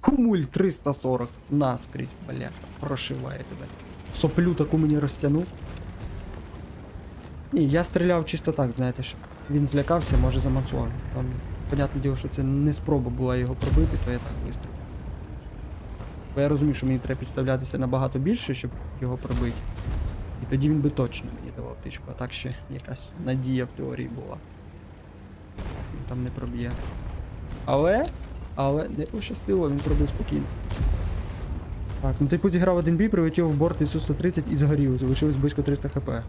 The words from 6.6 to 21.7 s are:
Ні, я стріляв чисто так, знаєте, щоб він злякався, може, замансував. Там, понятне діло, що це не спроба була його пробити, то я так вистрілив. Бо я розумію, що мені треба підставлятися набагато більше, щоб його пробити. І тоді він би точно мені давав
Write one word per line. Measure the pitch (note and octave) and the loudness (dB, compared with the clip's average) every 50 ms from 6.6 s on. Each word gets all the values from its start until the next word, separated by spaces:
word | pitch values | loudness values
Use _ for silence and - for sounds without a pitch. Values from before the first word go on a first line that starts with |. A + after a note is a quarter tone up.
| - - - - - - - - - - - - - - - - - - | -14 -14 -14 -14 -14 -14 -14 -14 -14 -14 -14 -14 -14 -14 -14 -14 -8 0
Ні, | - F#3+ D#3 | 2 4 4
я | C#3 C#3 E3 F3 | 6 6 4 2
стріляв | - - F3+ F3 F3+ F3+ E3+ D#3+ | 2 2 4 4 6 4 4 2
чисто | - - D#3+ - - | 0 -4 -2 0 0
так, | D#3 - C#3 B2 | 2 2 2 0
знаєте, | A2+ A#2+ B2+ B2+ B2 - C3 | 2 0 0 0 0 -2 -6
щоб | - - - - - - - - - | -8 -8 -10 -14 -14 -14 -16 -6 0
він | C#3+ D3 C#3+ | 2 2 4
злякався, | C3+ C#3+ C#3+ C#3 - E3 E3+ D3+ - C3+ | 4 4 2 4 4 2 2 4 4 6
може, | B2+ B2+ C3 B2+ C3 | 6 6 6 4 4
замансував. | - C3+ C3 C3+ C3 - - C3 A#2+ A#2 B2 - - - - | 2 2 2 2 0 0 -2 -2 -2 -2 -2 -4 -6 -6 -4
Там, | B2+ B2+ B2+ B2+ B2 - - - - - - | -2 -2 -2 -4 -4 -6 -8 -8 -8 -4 -2
понятне | C#3+ C#3 C#3 C3+ - C#3 | 0 2 0 0 0 0
діло, | B2+ - C3+ | 0 0 0
що | B2+ - | 0 -4
це | - - - C3+ | -4 -2 0 0
не | C3+ C#3 C#3 C#3+ D3+ C#3+ | 2 2 4 4 2 2
спроба | - - - D3+ C#3 B2+ B2 | 2 2 2 2 2 2 0
була | A#2+ B2 B2+ B2+ B2 | -2 0 0 2 2
його | B2+ B2 B2 C3 | 2 0 0 -2
пробити, | - - C3+ C3 - D#3+ - - - - | 0 2 4 6 6 6 6 4 0 0
то | A#2+ | 0
я | B2 | -2
так | A#2+ - - - - - | -2 -4 -6 -6 -6 -6
вистрілив. | - - - - - - - - - - - - - - - - - - - - - - - - - - - - - - - - - - - - - - | -6 -6 -8 -8 -8 -10 -10 -10 -10 -10 -10 -10 -10 -10 -10 -10 -10 -12 -12 -12 -12 -12 -10 -10 -10 -10 -10 -10 -12 -10 -10 -10 -10 -10 -12 -12 -6 0
Бо | C#3 | 2
я | C#3 C#3+ | 4 4
розумію, | D3+ C#3 D3+ D3+ C#3 | 4 4 4 2 2
що | - - | 2 2
мені | C3 C3 B2 | 2 2 2
треба | - - C3 C3 | 0 -2 -4 -2
підставлятися | B2 - - - C3+ C3 C3 C3 C3 - - | -4 -4 -2 0 2 2 2 0 0 -2 -2
набагато | C3+ C3 B2 B2+ C3 C3 C3 C3+ C3 | -2 0 0 2 2 0 0 0 0
більше, | C3+ E3+ A#3 A#3 - - C3+ | 2 2 2 0 0 -4 -4
щоб | - - - - - - - - - | -2 -4 -6 -6 -6 -10 -8 -6 -4
його | B2+ B2 B2+ | -4 -4 -4
пробити. | B2+ - - - A#2+ B2 A#2+ A#2 - - - - - - - - - - - - - - - - - - | -4 -4 -2 0 2 2 0 -2 -2 -6 -6 -6 -6 -4 -2 -2 0 -2 -2 -4 -4 -8 -8 -6 -8 -4
І | - | -2
тоді | C#3 C3+ C#3 D3+ | 0 2 4 4
він | D#3 D3+ | 4 4
би | C#3 D3 | 4 2
точно | C#3+ - C3 A#2 - - - B2 A#2+ - | 2 2 -2 -2 -2 -6 -8 -8 -10 -10
мені | - B2 A#2+ | -10 -10 -10
давав | A#2+ A#2 A#2+ | -10 -10 -10